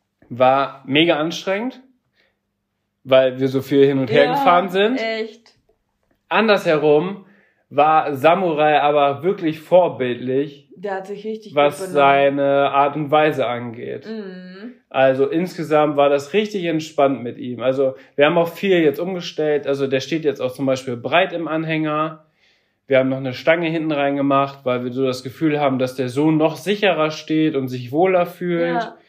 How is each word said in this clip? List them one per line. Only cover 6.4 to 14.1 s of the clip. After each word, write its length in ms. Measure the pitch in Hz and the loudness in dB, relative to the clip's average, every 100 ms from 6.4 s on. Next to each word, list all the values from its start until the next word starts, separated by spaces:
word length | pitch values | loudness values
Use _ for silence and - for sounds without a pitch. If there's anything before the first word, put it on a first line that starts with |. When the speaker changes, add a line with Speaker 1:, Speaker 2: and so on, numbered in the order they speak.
| 220 196 175 151 151 147 180 202 - _ _ _ _ | 2 2 2 2 4 4 2 -6 -16 _ _ _ _
Speaker 1:
war 440 | 131 151 156 139 | 0 4 4 2
Samurai 680 | 139 147 180 180 151 151 147 | 2 2 4 2 2 4 4
aber 420 | 143 147 143 131 | 4 4 2 2
wirklich 380 | 165 202 165 151 | -2 -2 -4 -6
vorbildlich, 1080 | - 180 170 117 127 120 127 131 151 - _ | 2 4 4 0 -4 -4 -2 -2 -2 -8 _
Speaker 2:
Der 220 | - 202 190 | -14 -8 -8
hat 100 | 190 | -8
sich 180 | 202 | -10
richtig 300 | 220 220 - | -10 -10 -4
Speaker 1:
was 240 | 135 147 147 | 2 2 0
Speaker 2:
gut 100 | 185 | -2
benommen. 60 | |
Speaker 1:
seine 760 | 147 139 139 139 139 139 139 139 | 2 4 4 2 2 0 2 2
Art 260 | 139 143 151 | 2 0 -2
und 140 | 147 | 0
Weise 340 | 151 156 135 117 | 2 2 0 -4
angeht. 600 | 120 120 117 131 127 | -4 -8 -12 -10 -12
Speaker 2:
Mhm. 640 | 202 | -12